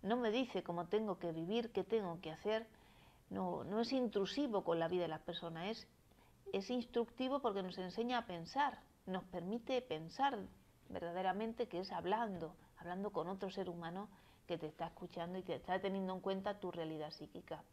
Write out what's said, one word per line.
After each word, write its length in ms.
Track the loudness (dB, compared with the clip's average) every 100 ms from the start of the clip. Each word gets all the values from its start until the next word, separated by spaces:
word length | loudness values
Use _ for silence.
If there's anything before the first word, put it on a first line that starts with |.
No 120 | 2 4
me 140 | 4
dice 320 | 4 2 0
cómo 240 | 0 -2 2
tengo 320 | 2 2 0
que 140 | 0
vivir, 400 | -2 2 2 2
qué 120 | 0
tengo 380 | 2 2 2 -4
que 100 | -6
hacer. 360 | -4 0 0 0 -16 -20 -20 -20 -20 -6
No, 320 | -2 0 0
no 160 | 0 2
es 120 | 2
intrusivo 720 | 2 2 2 2 2 2 2
con 160 | 4 2
la 80 | 4
vida 140 | 4
de 60 | 2
las 140 | -2
personas, 440 | -4 -4 -4 -4 -4
es, 180 | -4 -8 -20 -20 -20 -20 -18 -2
es 160 | -2 2
instructivo 720 | 0 2 2 0 0 2 4
porque 220 | 2 2
nos 160 | -2 -2
enseña 400 | -4 0 2 0
a 60 | 0
pensar, 500 | -6 -2 2 2 2 -16 -14 -4
nos 160 | -4
permite 580 | -2 -4 -2 -2 2 0
pensar 560 | 2 -4 -4 2 2 2 -6 -14 -20 -20 -8
verdaderamente, 760 | -4 -2 2 2 2 0 0 -2
que 120 | 0
es 120 | -2
hablando, 640 | -2 2 2 2 -2 -6 -8 -20 -12
hablando 340 | -6 -2 -2
con 160 | 0 -2
otro 220 | -2 -2
ser 200 | -2 -4
humano 380 | -2 -4 -4 -8 -12 -20 -20 -4
que 140 | -2
te 80 | -2
está 180 | -4 -6
escuchando 540 | -4 -8 -6 -4 -4
y 40 |
que 120 | -2 -4
está 260 | 2 2
teniendo 320 | 2 0 0
en 60 | 0
cuenta 400 | 0 0 0 -2
tu 100 | -4
realidad 400 | -2 -4 -2 -6
psíquica. 540 | -8 -10 -12 -8 -10 -10